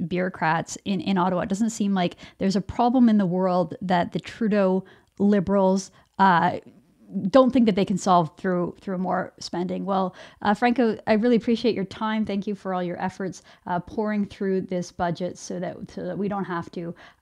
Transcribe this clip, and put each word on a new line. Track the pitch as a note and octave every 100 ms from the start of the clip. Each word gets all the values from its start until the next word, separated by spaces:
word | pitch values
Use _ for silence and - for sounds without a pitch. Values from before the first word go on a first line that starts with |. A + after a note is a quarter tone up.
| D#3+
bureaucrats | F3+ F#3 - E3 E3 D3+ -
in, | - G3
in | - F#3+
Ottawa? | F3+ F3+
It | F3+
doesn't | G3 A3+
seem | - G3+
like | F#3+ F3 - - _
there's | F#3+ G3
a |
problem | - - A#3+ B3+ A#3+
in | G#3+
the | F#3
world | F3+ F#3 F3+ E3+ -
that | F3+ F3+ F3+
the | F3
Trudeau | - - A3 G#3 F#3+ F#3 F#3+ - _ -
Liberals, | G3+ G#3 F3+ G3 F#3 F#3+ - _ _ -
uh, | F#3+ E3+ F3 - - - _ _ - G3 F#3
don't | C4 B3+
think | A3+ A3
that |
they | F#3+
can | F#3+ F#3
solve | G#3 F3 D#3+ -
through, | F#3+ F3+ F3 -
through | - F#3
more | F3+ F3+ - -
spending. | - E3+ F3+ F#3
Well, | F3+ F#3+ F#3 - - -
uh, | G#3
Franco, | G#3 B3 A#3+ A#3 G3+ -
I |
really | A3 A#3+ A#3
appreciate | - A3+ A#3+
your | G3
time. | F#3+ - A3 A3
Thank | G#3+ G3+ G3
you |
for | G3 F#3+
all | F3+
your | F3+ F3
efforts, | F#3 - F#3 - - - -
uh, | F3
pouring | - - G#3+ G#3
through | G3+ - G3 F#3+
this | F#3 F3+ F3
budget | - F3 E3 F3+ -
so | - F#3
that, | F3 - -
so | - F3+
that | E3+
we | G3
don't | G3+
have | F3+ E3+ E3+
to. | - E3+ E3+ - _